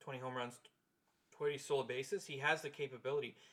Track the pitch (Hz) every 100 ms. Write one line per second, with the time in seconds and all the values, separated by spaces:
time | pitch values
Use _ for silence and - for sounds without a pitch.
0 | - 131 127 127 120 - - _ _ _
1 | _ _ _ - 147 143 - 139 120 123
2 | 135 202 - 139 147 156 151 - 139 123
3 | 131 143 123 - -